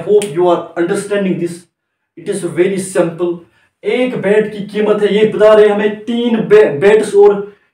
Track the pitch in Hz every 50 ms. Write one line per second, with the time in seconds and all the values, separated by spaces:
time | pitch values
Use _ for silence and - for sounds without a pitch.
0 | - 190 208 208 - 151 151 170 180 175 175 165 - - - 175 170 180 202 196
1 | - - 202 202 190 180 160 151 170 170 - - - _ _ _ _ _ _ _
2 | _ _ _ 165 160 196 196 - 170 165 139 165 180 190 196 185 - - - 190
3 | 175 170 165 170 180 175 170 175 - _ _ _ _ _ _ _ - 202 233 247
4 | 254 254 - 196 185 196 208 214 208 214 - 202 185 - - 208 214 202 208 208
5 | 208 190 190 214 214 - - 175 208 214 214 214 214 208 202 202 208 208 208 -
6 | - - 233 233 240 240 226 - 170 - 202 214 208 - 143 139 180 202 220 220
7 | - - 202 202 202 208 196 196 - - - _ _ _